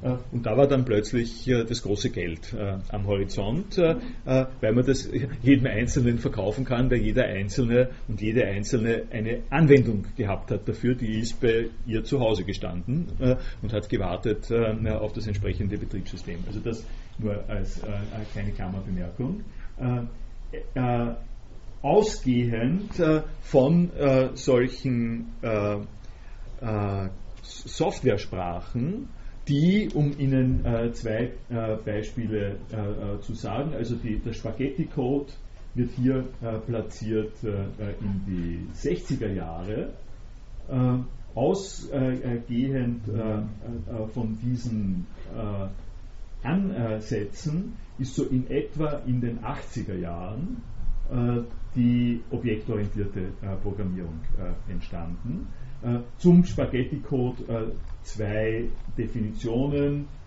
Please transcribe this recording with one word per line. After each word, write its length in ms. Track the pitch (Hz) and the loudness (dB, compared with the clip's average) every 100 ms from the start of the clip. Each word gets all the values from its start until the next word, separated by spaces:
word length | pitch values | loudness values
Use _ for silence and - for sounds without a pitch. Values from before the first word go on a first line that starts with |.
Äh, 120 | 131 123 - | 0 -2 -2
und 140 | 123 117 | -4 2
da 120 | 117 | 6
war 100 | 143 | 6
dann 160 | 135 | 6
plötzlich, 640 | 123 104 - 123 117 - 127 | 4 2 2 0 0 -2 2
äh, 160 | 120 | 2
das 200 | 113 120 | 2 -2
große 260 | - 101 - | 0 0 0
Geld, 440 | - 87 82 - | 0 -4 -4 -6
äh, 260 | 113 101 95 - | -4 -2 -2 -4
am 160 | 104 98 | -2 0
Horizont, 720 | 101 95 - 101 147 196 - | 2 2 0 0 0 0 4
äh, 180 | 170 165 - - - | 4 4 -2 -8 2
äh, 200 | 131 131 - | 2 2 0
weil 140 | 110 | 2
man 120 | 117 123 | 4 4
das 240 | - - - - - | 2 2 -2 -2 0
jedem 240 | 123 135 120 | 6 6 6
Einzelnen 500 | 104 120 147 120 117 | 2 2 4 4 4
verkaufen 480 | 135 113 98 107 127 | 0 0 0 0 0
kann, 240 | 120 131 | 2 4
weil 120 | 123 | 4
jeder 240 | 107 107 107 | 4 4 2
Einzelne 680 | 95 101 117 117 120 127 - - | 2 -2 2 4 6 4 0 -6
und 120 | 104 | -2
jede 240 | 107 113 101 | 2 2 2
Einzelne 580 | 98 107 127 110 113 - | 0 0 2 2 0 -2
eine 300 | 117 110 123 - | -4 -2 -2 0
Anwendung 540 | 143 156 139 117 104 95 - | 6 10 10 10 2 -2 -2
gehabt 340 | 104 95 - | 0 0 -2
hat 160 | 104 - | -2 -2
dafür, 280 | 104 120 123 | 0 2 2
die 240 | 113 110 | 0 0
ist 200 | 120 - | -2 2
bei 300 | 120 113 117 - - | 4 4 0 -4 -2
ihr 180 | 110 | -2
zu 160 | - 139 | 0 2
Hause 240 | 113 104 | 2 2
gestanden, 640 | 87 95 - 90 90 143 175 - | 0 -4 -4 -4 -2 -2 0 2
äh, 160 | 127 127 - - | 4 4 0 -4
und 100 | 107 | -2
hat 160 | 107 - | -2 0
gewartet, 600 | 113 90 90 120 104 - | 0 0 0 0 0 0
äh, 400 | 117 113 110 110 | 2 2 2 0
auf 240 | 107 104 | 0 -2
das 140 | 107 107 | -2 -2
entsprechende 500 | 98 101 95 98 101 | -2 0 0 0 -2
Betriebssystem. 600 | - 101 90 - - 87 87 | -4 -4 -6 -8 -8 -6 -6
Also 120 | 104 | -4
das 240 | 117 - - - - - | -4 -6 -6 -10 -10 -4
nur 240 | 107 101 - | -4 -2 -4
als, 360 | 107 95 - | -2 -2 -4
äh, 20 | 107 | -4
eine 400 | 101 104 110 104 | -4 -4 -6 -6
kleine 180 | 104 101 | -4 -4
Klammerbemerkung. 880 | 98 95 95 98 90 87 - 131 208 - - - - | -4 -4 -4 -4 -4 -4 -4 -4 -4 -6 -8 -8 -4
Äh, 220 | 127 123 117 - - - - - - 131 | -2 -2 -4 -8 -10 -8 -8 -8 -6 -2
äh, 400 | 123 120 117 117 - - - - - - | 0 2 0 -4 -8 -10 -12 -12 -12 -6
ausgehend, 1160 | 139 151 214 - 131 120 120 113 120 180 214 - | 4 6 6 0 2 4 4 2 2 2 -2 2
äh, 240 | 160 156 151 - | 4 4 2 -6
von, 500 | - 135 131 175 175 - | 4 6 8 6 4 2
äh, 320 | 139 131 131 123 | 4 6 4 0
solchen, 920 | - 123 127 - 135 120 117 117 117 - | 4 4 4 0 -2 0 0 -2 -6 -6
äh, 360 | 117 107 104 104 104 - - - - - - - | -2 0 2 0 -4 -10 -14 -12 -12 -12 -10 -8
äh, 480 | 117 104 101 98 98 98 - - | -2 0 0 0 -4 -6 -10 -12
Softwaresprachen, 1700 | - - - - 214 - 131 101 - 92 90 87 87 117 135 214 285 - - - - | -12 -12 -10 -2 0 2 2 2 0 -4 -4 -4 -4 -2 -2 -4 -6 -10 -10 -10 0
die, 400 | 143 165 202 214 | 4 6 6 4
um 240 | 151 143 143 | 2 2 2
Ihnen, 460 | 135 131 127 127 120 | 2 4 4 4 2
äh, 260 | 117 117 | 2 0
zwei, 380 | 117 117 110 123 - - | -2 -2 0 -2 -4 -6
äh, 260 | 117 113 107 | -4 0 -2
Beispiele, 720 | - 104 107 - 107 107 101 - - | -2 -2 -2 -4 -2 0 -2 -4 -6
äh, 440 | 110 101 - 104 98 | -4 -4 -4 -4 -4
äh, 60 | |
zu 120 | - | -4
sagen, 400 | 117 110 113 151 | -6 -4 -2 -2
also 220 | - 120 117 | -2 -2 -2
die, 220 | 113 107 | -2 -2
der 160 | 117 | -2
Spaghetti-Code 1000 | 113 110 110 135 - 151 - 123 143 143 - - - - | -4 -6 -2 -2 -2 -4 0 0 0 -2 -10 -14 -14 -8
wird 160 | 120 120 - | -2 -2 2
hier, 280 | 123 131 123 - | 2 2 -2 -6
äh, 160 | 117 110 | -4 -4
platziert, 760 | 113 113 104 - 107 110 107 - | -2 -4 -4 -6 -2 0 0 -4
äh, 60 | 110 | -4
äh, 440 | 101 98 - 101 101 | -2 -4 -6 -6 -4
in 220 | 104 98 98 | -2 -2 -2
die 420 | 90 85 85 90 | -2 -2 -4 -6
sechziger 560 | - 139 - - 135 104 | -4 -2 -2 -2 -2 -2
Jahre, 580 | 95 80 82 92 113 - - - - - - - - - | -4 -6 -8 -4 -4 -4 -8 -12 -12 -12 -14 -12 -10 -4
äh, 680 | 131 127 127 127 - - - | 2 2 2 -2 -8 -8 0
ausgehend, 1700 | 139 196 - - - 139 131 123 123 117 120 120 135 135 120 117 104 | 2 2 -2 -8 -4 0 0 0 -2 -4 -2 0 2 2 0 -2 -2
äh, 20 | |
äh, 960 | 107 110 107 110 - 120 117 - 117 110 | -2 0 -2 -4 -6 -8 -8 -6 -4 -4
von 240 | 127 110 110 | -2 -2 -2
diesen, 640 | 123 123 117 110 98 90 - - - 117 | -2 -2 -2 -2 0 -2 -4 -8 -8 -6
äh, 320 | 104 98 98 - - - - - - - 123 | -4 -2 -4 -6 -8 -10 -12 -10 -10 -6 -2
Ansätzen 1300 | 180 190 123 113 107 - 110 101 - 156 160 214 - - - | 0 0 -2 -2 -2 -2 -4 -4 -4 -4 -2 -4 -8 -12 -6
ist 160 | 127 | -4
so 120 | - 135 | -2 0
in 240 | 127 123 | 0 2
etwa 500 | 143 - - 151 143 127 | -2 -2 -2 -2 -2 0
in 120 | 123 | 0
den 240 | 120 117 | 0 -4
achtziger 520 | - 143 - 123 98 92 | -6 -6 -6 -6 -4 -4
Jahren, 640 | 87 87 90 113 180 247 - - - - - | -4 -6 -6 -6 -6 -6 -8 -2 2 2 2
äh, 300 | 127 120 120 117 - - 127 | 2 2 2 -2 -6 -4 2
die 460 | 120 120 120 120 - | 4 6 4 0 -2
objektorientierte, 880 | 123 120 107 - 107 101 107 101 101 92 - | -2 0 0 0 -2 0 -2 -2 -2 -4 -4
äh, 140 | 101 98 | -4 -2
Programmierung, 560 | 101 95 95 90 85 80 - - | -2 0 -2 -2 -4 -4 2 2
äh, 340 | 90 87 - | 2 -2 -2
entstanden. 760 | 87 - 87 85 85 117 160 - - - - | -4 -4 -4 -4 -4 -4 -4 -4 -6 -6 -4
Äh, 160 | 120 120 120 - | 0 -2 -2 4
zum 260 | 180 175 | 10 10
Spaghetti-Code, 1000 | 175 - 131 127 123 143 - 135 123 127 - | 8 4 0 2 0 -2 -2 0 0 -2 -4
äh, 240 | 117 110 110 - - | -2 -2 -4 -6 -8
zwei 640 | - 107 104 107 110 113 113 - - - | -8 -4 -2 0 0 0 0 -2 -2 -2
Definitionen 1120 | 113 120 107 - 117 117 143 143 143 143 143 - | -2 -2 -2 -2 0 2 2 2 2 0 -4 -12